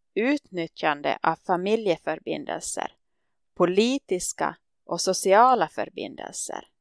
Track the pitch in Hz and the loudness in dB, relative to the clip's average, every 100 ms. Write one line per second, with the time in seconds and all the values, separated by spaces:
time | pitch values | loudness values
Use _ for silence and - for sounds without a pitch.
0 | _ - 240 294 - 180 165 - 160 143 | _ -2 0 0 -4 -8 -8 -4 -2 -2
1 | 139 - - 160 - 175 190 226 208 160 | -2 -2 -2 -2 -2 -2 2 0 0 -2
2 | - 160 - 156 143 170 - - - _ | -2 -6 -6 -8 -6 -8 -6 -6 -8 _
3 | _ _ _ _ _ - 175 185 233 269 | _ _ _ _ _ 0 2 4 2 0
4 | - 185 - - - 165 _ _ - 175 | -2 -4 -4 -4 -6 -6 _ _ -8 -4
5 | - 185 190 196 247 247 156 - - - | -2 0 4 6 8 6 0 -4 -8 -8
6 | - - - - - - - _ | -10 -10 -12 -10 -10 -10 -12 _